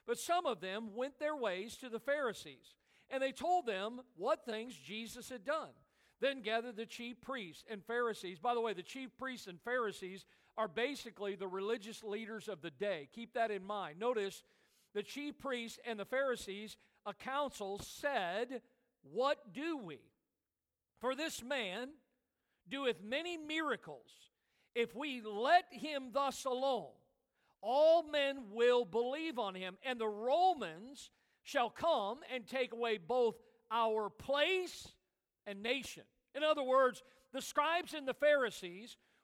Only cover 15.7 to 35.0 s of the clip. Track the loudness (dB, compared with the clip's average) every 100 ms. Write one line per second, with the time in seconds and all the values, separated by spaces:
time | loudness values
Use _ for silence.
15.7 | -8 -6 -6 -2 0 0 0 -4 -8 -10
16.7 | -14 _ _ -10 -8 -4 -2 -2 -2 -6
17.7 | -6 -8 -4 0 2 2 0 -2 -6 -12
18.7 | _ _ _ -6 2 2 2 -4 -6 -4
19.7 | -4 -6 -12 -16 _ _ _ _ _ _
20.7 | _ _ _ -2 0 -2 -4 -4 -2 -2
21.7 | -4 -6 -10 _ _ _ _ _ _ -8
22.7 | -2 0 0 -2 -2 -2 -6 -2 0 0
23.7 | -2 -4 -16 -18 -20 -20 _ _ _ _
24.7 | -2 -2 -2 -4 -4 -6 0 6 6 6
25.7 | -6 -4 -4 -2 0 0 0 -2 0 2
26.7 | 0 -2 -14 _ _ _ _ _ _ 2
27.7 | 8 10 8 6 2 2 0 -4 4 6
28.7 | 6 4 2 0 0 -2 -2 -2 -2 -6
29.7 | -6 -4 -2 -2 0 4 6 6 4 0
30.7 | -8 -12 -16 -18 _ _ _ -2 2 2
31.7 | 2 4 4 2 -2 -6 -8 -4 -2 -2
32.7 | -2 0 0 2 4 4 2 -10 _ -2
33.7 | 2 4 4 0 -4 0 4 4 4 0
34.7 | -8 -16 -20